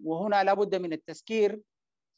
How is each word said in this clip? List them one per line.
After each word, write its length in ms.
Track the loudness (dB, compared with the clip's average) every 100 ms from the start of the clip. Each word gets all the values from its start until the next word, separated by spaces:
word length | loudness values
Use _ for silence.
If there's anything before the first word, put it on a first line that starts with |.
وهنا 400 | -6 -4 0 2
لا 100 | 2
بد 200 | 2 0
من 180 | -2 -4
التذكير 680 | -8 -10 -14 -4 2 2 0 -12 _ _ _ _